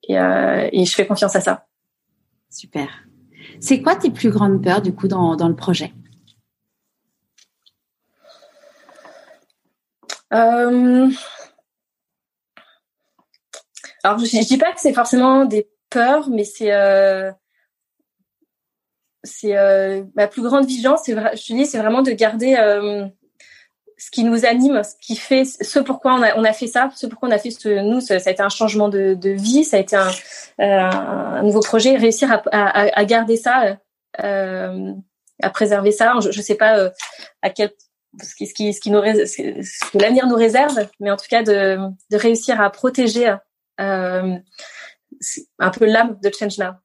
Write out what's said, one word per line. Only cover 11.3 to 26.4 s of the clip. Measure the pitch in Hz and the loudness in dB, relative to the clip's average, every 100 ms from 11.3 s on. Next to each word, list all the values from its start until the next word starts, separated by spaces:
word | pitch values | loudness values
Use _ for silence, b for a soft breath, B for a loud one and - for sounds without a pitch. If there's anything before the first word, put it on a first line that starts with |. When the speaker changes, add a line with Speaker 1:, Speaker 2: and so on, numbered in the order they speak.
| B B B _ _ _ _ _ _ _ _ _ _ _ _ _ _ _ _ _ _ _ - _ - B B | B B B _ _ _ _ _ _ _ _ _ _ _ _ _ _ _ _ _ _ _ -20 _ -20 B B
Speaker 1:
Alors, | 190 208 | -2 0
je, | 233 | 0
je | 226 220 | 0 2
dis | 269 | 2
pas | 320 | 2
que | 359 | 2
c'est | 285 | 0
forcément | 240 233 247 254 262 | 0 2 4 4 4
des | 269 214 208 _ _ | 4 0 -4 _ _
peurs, | 247 240 294 277 | 0 2 2 0
mais | 233 | -4
c'est, | 208 - 214 | -4 -4 0
euh... | 202 196 196 196 190 190 190 _ _ _ _ _ _ _ _ _ _ 320 _ _ _ _ _ _ _ | 2 4 4 2 0 -6 -12 _ _ _ _ _ _ _ _ _ _ _ _ _ _ _ _ _ _
c'est, | - - 214 202 | -20 -10 -4 2
euh, | 196 196 190 196 196 | 4 4 2 -4 -8
ma | - 208 | -2 -2
plus | - | -2
grande | 240 277 269 | 0 2 2
vigilance, | 254 247 311 | 0 0 0
c'est | - | 0
vra-, | 220 214 | -4 -4
je | 214 | -6
te | - | -8
dis, | 233 294 | -2 -2
c'est | 254 | -2
vraiment | 214 240 | 0 2
de | 269 | 0
garder, | 220 220 220 247 | 2 0 0 0
euh, | 262 214 202 208 208 196 190 _ _ b b b _ _ _ | 4 4 2 -2 -6 -10 _ _ _ b b b _ _ _
ce | - | -12
qui | - | -2
nous | 233 233 233 | 0 2 2
anime, | 240 262 254 | 2 2 2
ce | 208 - | -4 -10
qui | - 220 | -12 -12
fait, | - 262 | 0 0
ce | 262 - - - | 0 -4 -4 -2
pourquoi | 269 262 262 | -2 -2 0
on | 254 | 2
a, | 226 | 2
on | 214 | 2